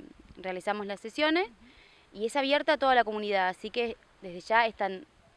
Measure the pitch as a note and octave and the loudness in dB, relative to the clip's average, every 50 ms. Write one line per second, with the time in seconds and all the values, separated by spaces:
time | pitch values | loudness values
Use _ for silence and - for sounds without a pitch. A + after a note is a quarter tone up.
0 | - - - - - - - - F#3 F#3 F#3 F#3 - G#3 G3+ G#3 G3+ G3+ G3+ F#3+ | -20 -20 -20 -20 -20 -20 -18 -12 -10 -8 -8 -6 -4 -4 -4 -4 -4 -8 -8 -10
1 | - A3+ - - D4+ D#4 D#4 F4 G4 A#4 A3+ - - - - - - - _ - | -10 -8 -2 0 0 2 2 2 0 -2 -6 -14 -20 -20 -20 -20 -20 -20 _ -20
2 | _ _ - G3 G#3+ A#3 - C#4+ C4+ C4+ C#4+ D4 D4+ - D4+ - C#4 C4 B3+ A#3+ | _ _ -8 -6 -6 -2 -2 -2 0 2 2 2 2 2 2 2 4 4 6 4
3 | A3+ G#3 G#3+ G#3+ G#3 G#3 G3+ F#3+ F#3 F#3 F#3 - - G#3+ - A#3+ A#3 A3+ - - | 4 2 0 -4 -2 0 0 2 2 0 -2 -4 -8 -6 -4 -4 -4 -4 -6 -10
4 | _ _ _ _ - F#3 F3 F3+ - - A3 A3+ A#3 A3+ G3 - G#3 G3 F#3+ F#3 | _ _ _ _ -16 -14 -14 -10 -2 2 2 4 4 2 0 -2 -4 -4 -4 -6
5 | - - _ _ _ _ _ | -12 -16 _ _ _ _ _